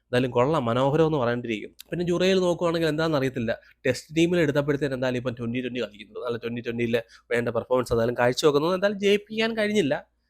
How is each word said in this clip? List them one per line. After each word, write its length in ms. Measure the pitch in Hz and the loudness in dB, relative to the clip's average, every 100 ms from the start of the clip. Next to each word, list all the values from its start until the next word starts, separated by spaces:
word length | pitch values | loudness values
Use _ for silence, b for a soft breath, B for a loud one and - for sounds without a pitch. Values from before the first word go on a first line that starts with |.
| - | -4
എന്തായാലും 240 | 123 127 | 0 0
കൊള്ളാം, 340 | 120 131 160 | 2 2 2
മനോഹരം 420 | 117 120 139 156 156 | 0 2 2 4 2
എന്ന് 120 | 156 | 2
പറയേണ്ടിയിരിക്കുന്നു. 580 | 120 120 117 104 - _ - | 0 -2 -4 -6 -6 _ -10
പിന്നെ 160 | 165 175 | -6 -2
ജുറയിൽ 340 | 175 185 190 | 0 2 2
നോക്കുവാണെങ്കിൽ 480 | 180 170 175 170 160 | 2 0 0 0 -2
എന്താണെന്ന് 300 | 151 165 147 | 0 0 0
അറിയത്തില്ല. 400 | 131 123 113 - b b 131 | 0 -2 -4 -4 b b -2
ടെസ്റ്റ് 300 | 123 - 156 | -2 -2 0
ടീമിൽ 220 | 170 180 | 2 4
എടുത്തപ്പോഴത്തേന് 540 | 147 143 143 139 147 | 2 2 0 -2 -2
എന്തായാലും 240 | 127 131 123 | -2 -2 -2
ഇപ്പം 140 | 127 | -4
ട്വന്റി 280 | 120 117 123 | -6 -6 -4
ട്വന്റി 200 | 127 123 | -4 -6
കളിക്കുന്നത്. 460 | 104 104 101 90 120 | -6 -8 -16 -10 -6
അല്ല, 120 | 117 | -6
ട്വന്റി 220 | 117 120 | -6 -6
ട്വന്റിയിലെ 420 | 120 117 117 120 - b - | -6 -2 0 0 -4 b -2
വേണ്ട 180 | 120 120 | -2 0
പെർഫോമൻസ് 440 | 113 - 127 120 | -4 0 0 2
എന്തായാലും 220 | 117 117 123 | 0 0 2
കാഴ്ചവെക്കുന്നു. 500 | 123 127 156 143 160 | 0 4 2 4 0
എന്തായാലും 260 | 185 202 202 | 0 -2 0
ജയിപ്പിക്കാൻ 560 | 196 208 208 220 226 220 | 2 2 0 -4 -2 0
കഴിഞ്ഞില്ല. 500 | 208 214 143 156 - _ _ | 0 2 2 0 -6 _ _